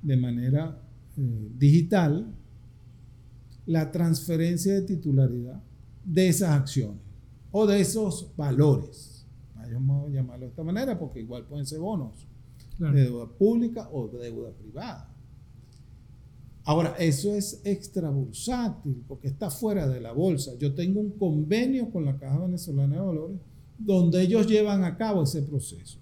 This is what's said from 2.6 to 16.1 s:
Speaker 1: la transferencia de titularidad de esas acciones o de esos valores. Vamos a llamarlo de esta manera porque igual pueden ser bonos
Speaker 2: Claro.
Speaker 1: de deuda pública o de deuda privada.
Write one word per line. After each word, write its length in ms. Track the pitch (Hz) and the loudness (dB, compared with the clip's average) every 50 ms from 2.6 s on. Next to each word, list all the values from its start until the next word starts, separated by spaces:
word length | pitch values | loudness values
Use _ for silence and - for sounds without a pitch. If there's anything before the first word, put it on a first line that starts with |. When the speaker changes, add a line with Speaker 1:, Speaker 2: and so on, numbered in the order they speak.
| - - - - - - - - - - - - - - - - - - - - - | -20 -20 -20 -20 -20 -20 -20 -20 -20 -20 -20 -20 -20 -20 -20 -20 -20 -20 -20 -18 -6
Speaker 1:
la 260 | - 165 160 156 156 - | 0 0 0 0 0 0
transferencia 800 | 170 170 165 160 165 - - 170 160 165 170 175 170 175 196 196 | 0 2 2 2 0 0 -2 0 0 2 0 0 0 0 2 2
de 80 | 196 190 | 0 0
titularidad 800 | 190 202 156 - 151 139 135 135 123 120 123 120 123 131 185 - - - - - - - - - | -2 -4 -4 0 2 4 4 4 4 2 -2 -6 -8 -10 -14 -16 -18 -20 -20 -20 -20 -20 -16 -8
de 240 | 190 165 180 185 185 | -2 2 4 4 4
esas 220 | 170 170 196 170 | 4 4 4 4
acciones 500 | 151 143 135 - - 131 117 104 101 - - - - - - - - - - - | 4 2 2 2 0 -2 -2 -2 -6 -12 -16 -18 -20 -20 -20 -20 -20 -20 -20 -6
o 160 | - 196 220 | 0 2 4
de 140 | 202 202 202 | 4 6 4
esos 500 | 190 170 175 220 214 196 165 - - - - | 4 2 2 0 0 -2 -2 -4 -8 -12 -8
valores. 880 | - 147 139 135 - 147 151 131 107 - - - - - - - - - - - - - - - 110 110 120 117 | -6 -2 0 4 6 6 6 6 4 2 -6 -12 -20 -20 -20 -20 -20 -20 -20 -20 -20 -20 -20 -18 -16 -12 -8 -4
Vamos 360 | 123 131 135 139 139 143 147 | -2 0 2 0 0 -2 -4
a 40 | 143 | -4
llamarlo 340 | 135 127 123 120 120 123 | -4 -4 -4 -6 -12 -14
de 40 | 123 | -14
esta 140 | 120 - 160 | -12 -8 -6
manera 340 | 160 180 214 262 269 226 170 | -4 -2 -2 -2 -2 -2 -4
porque 220 | 175 135 - 123 | -6 -8 -10 -12
igual 240 | 113 113 120 123 - | -12 -12 -12 -14 -14
pueden 220 | - 143 147 139 | -12 -8 -8 -8
ser 120 | 135 151 156 | -8 -6 -8
bonos 480 | 165 196 220 185 135 113 101 - - - - - - - - - - - - | -6 -4 -4 -4 -6 -8 -10 -16 -20 -20 -20 -20 -20 -20 -20 -20 -20 -16 -8
Speaker 2:
Claro. 200 | - 175 151 139 | -4 0 2 4
Speaker 1:
de 60 | 139 135 | 4 4
deuda 240 | 123 120 120 117 117 | 4 2 -6 -10 -12
pública 600 | - - 196 214 233 233 240 226 233 226 - - 147 | -2 2 4 4 4 4 2 0 -2 -6 -10 -8 -8
o 160 | 143 117 107 | -8 -8 -8
de 100 | 107 120 | -8 -10
deuda 320 | 120 120 113 117 117 113 | -12 -10 -10 -10 -10 -12
privada. 580 | - - 104 110 107 135 208 240 180 - 73 - - - - - - - - - - - - - - - - - - - - - | -14 -16 -18 -16 -12 -12 -10 -10 -12 -14 -16 -20 -20 -20 -20 -20 -20 -20 -20 -20 -20 -20 -20 -20 -20 -20 -20 -20 -20 -20 -20 -20